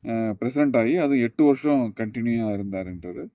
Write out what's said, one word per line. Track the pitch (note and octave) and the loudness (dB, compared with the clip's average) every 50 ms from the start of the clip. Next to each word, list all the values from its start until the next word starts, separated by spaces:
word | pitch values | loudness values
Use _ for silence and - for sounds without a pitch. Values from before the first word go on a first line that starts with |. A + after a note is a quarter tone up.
| _ | _
அஹ், | A2 A2+ A2+ A2+ A2 G#2 G2 | -6 -4 -2 -2 -4 -4 -2
பிரசிடென்ட் | A#2+ B2 C3 C#3+ D3 C#3+ B2 | -4 -4 0 0 0 2 4
ஆகி | A#2+ A2+ A#2 D3+ | 2 2 2 2
அது | F3+ D#3+ C#3 C#3 C3 | 2 2 2 2 2
எட்டு | A#2+ A2+ - - D#3 | 2 0 2 4 6
வருஷம் | D3 C#3 C3 - D3+ D3 C#3 B2 A2 G#2 | 6 6 4 2 0 2 2 0 -2 -4
கண்டினியூவா | - A2+ A2 A2 B2 A2+ A#2 A#2 A#2 A2+ G#2+ | -6 -6 -6 -4 -4 -2 -2 0 0 0 -2
இருந்தாருன்றது | G#2 G2 G2+ G2+ G2 F#2+ F#2+ F#2 F#2 F2+ E2+ F2+ F2+ A#2 D#3 A#3 _ | -2 -4 -4 -4 -6 -6 -6 -6 -10 -10 -10 -12 -10 -10 -12 -14 _